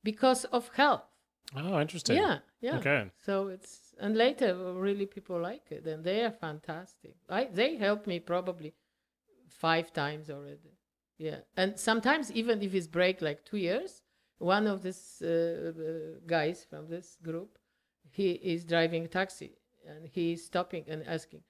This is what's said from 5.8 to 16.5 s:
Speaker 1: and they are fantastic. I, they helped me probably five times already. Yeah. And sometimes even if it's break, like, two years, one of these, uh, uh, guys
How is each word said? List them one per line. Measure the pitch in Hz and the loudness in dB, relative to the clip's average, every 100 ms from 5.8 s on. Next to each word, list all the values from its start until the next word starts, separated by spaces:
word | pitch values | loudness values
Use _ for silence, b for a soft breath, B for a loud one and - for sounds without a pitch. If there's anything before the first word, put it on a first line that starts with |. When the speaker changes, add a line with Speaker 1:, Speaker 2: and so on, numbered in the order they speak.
| 160 | -8
Speaker 1:
and | 156 | -4
they | 165 202 | -2 0
are | 233 | 0
fantastic. | 226 160 151 - 160 185 _ - - - | -2 -8 -8 -8 -10 -10 _ -20 -20 -4
I, | 190 262 | -2 -2
they | 180 262 311 | 0 0 2
helped | 202 208 208 | 0 0 -2
me | 175 | -6
probably | 165 175 185 175 156 _ _ _ _ _ _ _ _ | -2 -2 -2 -8 -12 _ _ _ _ _ _ _ _
five | - 165 165 165 | -4 2 2 0
times | - 143 151 151 | -2 -2 -4 -10
already. | 143 143 147 - _ _ _ _ _ | -12 -12 -18 -20 _ _ _ _ _
Yeah. | 156 147 - - | -8 -8 -10 0
And | 190 208 | 0 0
sometimes | - 226 233 311 269 | 0 2 2 2 0
even | 233 226 220 | -2 0 0
if | 202 190 | 2 -2
it's | 165 | -2
break, | 165 180 185 | 2 2 2
like, | 156 147 - | -2 -4 -6
two | 208 | -2
years, | 170 214 370 - _ _ _ _ | 0 0 -2 -14 _ _ _ _
one | 170 196 214 | 2 4 4
of | 196 | 0
these, | 185 185 - - | -4 -10 -16 -8
uh, | 165 165 170 170 170 165 | 0 2 2 -2 -6 -6
uh, | 160 165 156 160 165 | -6 -6 -8 -12 0
guys | 165 151 | 2 2